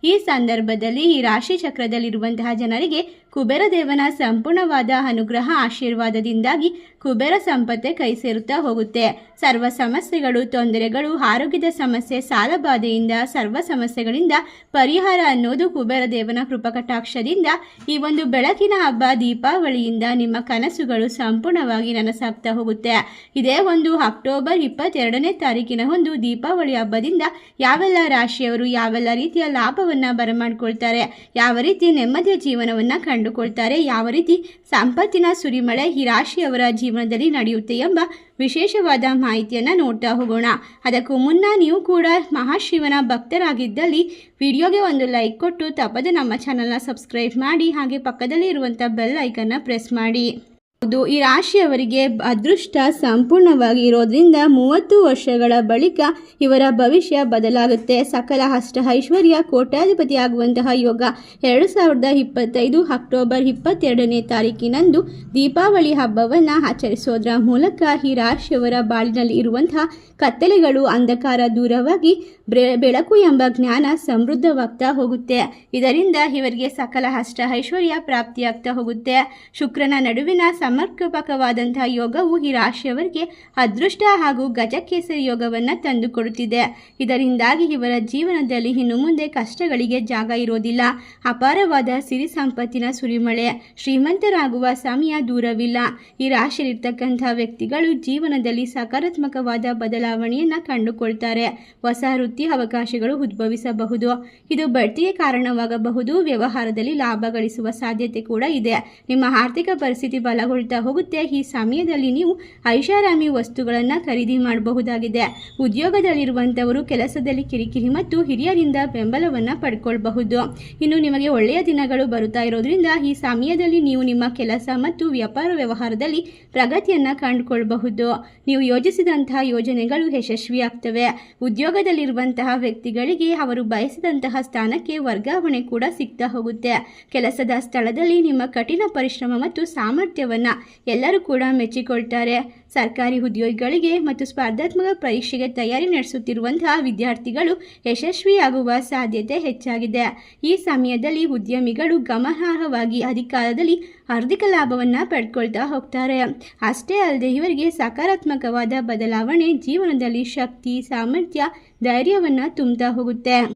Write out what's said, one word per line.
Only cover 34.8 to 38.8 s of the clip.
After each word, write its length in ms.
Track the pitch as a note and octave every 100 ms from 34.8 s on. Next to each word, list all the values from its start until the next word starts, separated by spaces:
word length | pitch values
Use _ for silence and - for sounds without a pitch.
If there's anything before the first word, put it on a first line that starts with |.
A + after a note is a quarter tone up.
| B3 B3 G#4 F#4+ E4+ F4
ಸುರಿಮಳೆ 460 | D4 B3+ A#3+ A#3 D4+ C#4
ಈ 40 | B3
ರಾಶಿಯವರ 580 | A#3 - - D#4 B3 B3 A3
ಜೀವನದಲ್ಲಿ 480 | B3 A3+ A#3 A3+ D#4
ನಡೆಯುತ್ತೆ 460 | D4 A3+ A3+ A3 A#3+
ಎಂಬ 220 | D#4 F4 E4+ - - -
ವಿಶೇಷವಾದ 680 | C4 D#4+ G4 G#4